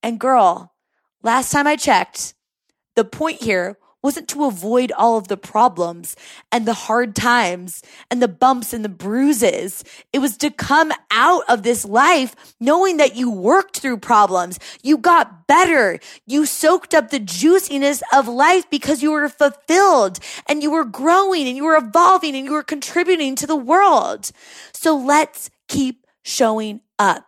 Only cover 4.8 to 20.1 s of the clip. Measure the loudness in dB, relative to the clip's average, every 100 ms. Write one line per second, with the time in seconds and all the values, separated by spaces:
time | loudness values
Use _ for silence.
4.8 | -2 0 0 0 -4 -10 -6 0 0 0
5.8 | -8 -8 -16 -18 -20 -20 _ -4 -4 -6
6.8 | -2 -2 -2 -4 0 0 0 -6 -12 -18
7.8 | -20 -20 _ -2 -2 2 2 2 -4 -8
8.8 | -8 -10 -6 0 0 2 0 0 -8 -12
9.8 | -18 -20 _ -4 -4 -4 -6 -6 0 2
10.8 | 2 -2 _ 2 2 2 2 0 0 -4
11.8 | -2 2 4 2 0 -10 -20 _ 0 2
12.8 | 2 2 0 2 -4 -2 2 2 0 -8
13.8 | -6 -8 2 4 4 0 -4 -10 -18 -10
14.8 | 0 2 4 4 2 -6 2 4 4 2
15.8 | 0 -2 -14 -20 -4 -2 -2 0 2 2
16.8 | 2 0 0 -8 -6 0 2 2 0 -2
17.8 | -2 -2 0 0 0 2 2 2 0 -6
18.8 | -4 -2 -2 -2 -4 0 0 0 0 2
19.8 | 4 4 2